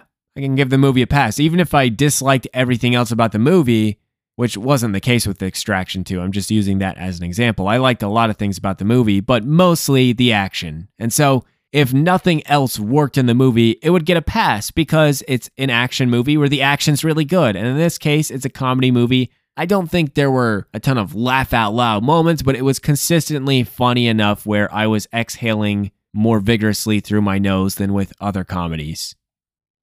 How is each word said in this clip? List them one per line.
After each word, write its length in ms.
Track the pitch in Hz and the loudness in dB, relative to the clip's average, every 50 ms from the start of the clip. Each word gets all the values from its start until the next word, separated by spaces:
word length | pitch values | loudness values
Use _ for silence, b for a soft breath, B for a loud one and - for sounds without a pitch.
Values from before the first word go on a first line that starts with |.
| - _ _ _ _ _ _ | -6 _ _ _ _ _ _
I 40 | 139 | -6
can 140 | 139 139 135 | -4 0 0
give 140 | 135 139 127 | 0 2 2
the 80 | 135 | 4
movie 240 | 135 139 139 127 127 | 4 4 4 4 2
a 60 | 120 | 2
pass. 320 | - 147 143 131 110 104 - | 2 2 2 2 2 0 0
Even 200 | 147 160 165 180 | 0 2 2 2
if 140 | 175 - - | 0 2 2
I 160 | 143 131 123 | 2 2 2
disliked 580 | 107 - 143 147 - - 131 135 135 127 - - - | 2 2 0 0 0 0 0 0 0 0 0 -4 -4
everything 420 | 127 131 123 127 110 123 120 123 | -2 0 0 0 0 0 0 2
else 160 | 123 123 113 | 0 0 0
about 220 | 117 113 117 110 - | 0 0 0 0 2
the 60 | 104 | 2
movie, 600 | 117 147 190 180 139 120 117 110 107 107 101 - _ _ _ _ _ _ _ | 2 4 4 4 4 4 2 2 2 0 -2 -6 _ _ _ _ _ _ _
which 180 | - 123 113 - | -4 -4 -4 -4
wasn't 380 | 101 110 131 147 127 117 110 98 | -4 -2 0 0 0 0 -2 -2
the 80 | 98 | -2
case 260 | - 127 120 117 - | 0 0 0 0 0
with 160 | 104 92 - 95 | -4 -6 -6 -6
Extraction 640 | 92 - - - - 101 92 92 - - 95 90 | -6 -6 -6 -4 -4 -4 -4 -4 -6 -8 -8 -8
two, 160 | - 95 90 | -6 -6 -6
I'm 100 | 87 95 | -4 -4
just 180 | 95 101 95 - | -4 -4 -2 0
using 300 | 110 107 101 98 98 98 | 0 0 0 0 0 -2
that 180 | 95 95 - | -2 -4 -6
as 220 | - 87 92 90 85 | -8 -8 -8 -8 -8
an 60 | 87 | -8
example. 420 | 87 87 104 120 117 101 - 92 | -6 -2 0 0 0 0 0 -2
I 100 | 98 113 | 0 0
liked 240 | 127 131 127 120 - | 2 2 0 0 -2
a 60 | 110 | -2
lot 220 | 101 107 113 113 110 | -2 0 0 0 0
of 80 | 101 | -2
things 200 | - 107 101 92 | -2 -4 -4 -4
about 200 | - - 98 92 | -4 -4 -4 -4
the 80 | - 95 | -2 0
movie, 340 | 104 120 127 120 107 101 98 | 2 2 2 2 2 2 0
but 240 | 98 - 127 113 104 | 0 0 0 0 0
mostly 680 | 139 151 170 185 180 165 - - - 139 131 131 123 117 | 0 2 2 4 2 2 0 0 0 2 4 4 2 2
the 180 | 120 123 120 | 2 2 2
action. 560 | 110 101 98 95 - - 92 80 76 80 92 - _ | 2 2 0 -4 -6 -10 -10 -10 -12 -12 -14 -18 _
And 140 | - 107 117 | -8 -6 -4
so 320 | - - 147 139 131 123 - _ _ _ _ _ - | 0 2 2 2 2 0 -2 _ _ _ _ _ 0
if 200 | 147 143 120 127 | 0 0 2 2
nothing 540 | 139 156 175 190 185 - 185 165 151 - | 2 2 2 2 2 2 0 0 0 0
else 320 | - 143 147 139 120 - - | 0 0 0 0 0 -2 -6
worked 380 | 104 104 131 151 147 127 - | -4 0 0 0 0 2 0
in 80 | 143 127 | 0 2
the 80 | 120 117 | 2 4
movie, 440 | 123 131 131 113 117 117 113 107 - | 4 4 4 4 4 4 4 2 0
it 80 | - 160 | 0 2
would 160 | 175 185 156 | 2 2 2
get 100 | 175 175 | 0 0
a 60 | 165 | 0
pass 500 | 156 - - 220 208 160 117 110 - - | 0 -2 0 0 0 0 0 -2 -6 -4
because 500 | - 170 156 - 165 156 156 147 139 139 - | -4 -2 -2 2 2 2 4 2 2 -2 -4
it's 220 | - 131 117 - - _ | -4 -4 -4 -4 -10 _
an 120 | - 135 135 | -6 -4 -2
action 400 | 120 117 123 123 - - 131 123 | 0 0 -2 -2 -2 -2 0 2
movie 280 | 120 117 123 147 151 | 2 2 2 2 2
where 120 | 151 143 139 | 2 2 2
the 120 | 147 131 | 2 2
action's 420 | 135 139 143 - - 156 147 131 - | 2 0 0 0 0 0 0 0 0
really 220 | 160 151 156 156 | -2 -2 -2 -2
good. 320 | 135 185 185 147 113 98 | 0 2 2 2 2 0
And 100 | 87 107 | -2 -2
in 100 | 123 131 | -2 -2
this 200 | 151 170 170 - | 0 0 -2 -2
case, 340 | - - 156 147 156 160 - | -2 -2 0 0 0 -2 -4
it's 140 | 117 135 135 | -6 -8 -8
a 40 | 127 | -8
comedy 400 | - - 135 127 127 131 127 127 | -6 -4 -4 -2 0 2 2 2
movie. 420 | 123 120 120 120 131 127 123 - _ _ _ _ _ | 2 2 2 2 0 0 -2 -4 _ _ _ _ _
I 80 | - 160 | -8 -2
don't 260 | 175 202 196 175 156 | -2 0 -2 0 -2
think 220 | 180 175 160 135 - | -2 -2 -2 0 0
there 180 | 147 143 139 | 0 0 2
were 360 | 131 127 123 113 107 95 - - - | 2 0 0 0 -2 -4 -6 -8 -12
a 60 | 107 | -4
ton 180 | - 139 131 | -2 -2 0
of 160 | 120 98 80 80 | 0 -2 -4 -6
laugh 400 | 104 120 123 127 135 127 - 123 | -4 0 2 2 2 2 0 0
out 200 | 117 113 104 110 | -2 0 0 0
loud 300 | 120 123 117 107 104 113 | 0 0 0 0 0 0
moments, 380 | 135 160 170 160 170 165 143 | 2 2 2 2 2 0 0
but 140 | 127 135 135 | 0 -2 -2
it 80 | 120 131 | 0 0
was 160 | 139 135 - | -2 -2 0
consistently 840 | - - 147 139 - - 170 165 - - 151 139 131 139 135 127 120 | -2 -2 -2 -2 0 0 0 0 0 -2 -4 -4 -2 0 0 0 0
funny 440 | - - - 123 123 120 123 120 | -2 -4 -2 0 0 2 2 2
enough 380 | 117 113 110 107 104 104 - - | 2 2 2 2 0 0 -2 -2
where 280 | 104 104 104 104 - 82 | -2 -2 0 -2 -2 -2
I 140 | 104 107 | -2 -2
was 220 | 110 110 104 - - - | 0 0 -2 -4 -4 -6
exhaling 800 | 117 113 - - - 123 113 110 107 107 104 104 101 101 98 - _ _ _ - | -6 -6 -6 -8 -6 -4 -2 -2 -2 -2 -2 -2 -2 -4 -6 -10 _ _ _ -4
more 260 | 104 107 113 113 107 | 0 2 2 2 2
vigorously 640 | 95 113 117 104 107 107 101 - - 110 107 101 | 2 2 2 2 2 0 0 -2 -2 -2 -2 -2
through 200 | - - 104 107 | -2 0 0 0
my 160 | 104 101 95 | 0 0 0
nose 380 | 98 98 98 95 95 95 98 - | 0 0 0 2 0 0 -2 -2
than 180 | - 101 98 101 | -2 -2 -2 -2
with 200 | 101 95 - - - | -2 -4 -6 -8 -8
other 240 | 95 104 95 95 90 | -8 -6 -6 -6 -6
comedies. 680 | - 95 90 87 85 80 80 73 78 82 - - - - _ _ _ _ _ _ _ _ _ _ _ _ _ | -6 -6 -6 -6 -6 -6 -8 -8 -8 -10 -10 -12 -12 -14 _ _ _ _ _ _ _ _ _ _ _ _ _